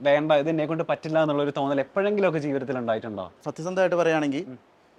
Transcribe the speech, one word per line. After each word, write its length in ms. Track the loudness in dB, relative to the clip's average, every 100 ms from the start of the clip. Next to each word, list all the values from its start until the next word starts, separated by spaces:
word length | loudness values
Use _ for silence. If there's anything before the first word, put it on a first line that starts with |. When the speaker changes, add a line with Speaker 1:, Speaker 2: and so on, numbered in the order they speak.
Speaker 1:
വേണ്ട 320 | 2 4 4
ഇത് 180 | 2 2
എന്നെ 160 | 0 -2
കൊണ്ട് 180 | -2 -2
പറ്റില്ല 340 | -4 0 0
എന്നുള്ളൊരു 300 | 2 2 0 -2
തോന്നൽ 240 | -2 0
എപ്പോഴെങ്കിലുമൊക്കെ 580 | -2 0 0 2 2 0
ജീവിതത്തിൽ 400 | -2 -2 -2 -4
ഉണ്ടായിട്ടുണ്ടോ? 540 | -2 -2 -2 -8 -10 -10
Speaker 2:
സത്യസന്ധമായിട്ട് 520 | -12 -8 -6 0 2 2
പറയുകയാണെങ്കിൽ 480 | 2 2 0 -4 -6
Speaker 1:
ഉം. 100 | -14 _ _ _